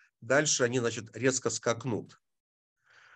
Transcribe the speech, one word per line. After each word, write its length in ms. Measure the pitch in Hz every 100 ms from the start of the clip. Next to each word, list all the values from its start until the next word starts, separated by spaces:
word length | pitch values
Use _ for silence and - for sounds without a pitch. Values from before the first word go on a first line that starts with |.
| _ _
дальше 420 | 117 139 151 -
они, 160 | 120 127
значит, 360 | 117 113 - 113
резко 340 | 131 131 117
скакнут. 720 | 110 123 113 131 98 - - _ _ _ _ _ _ _ - -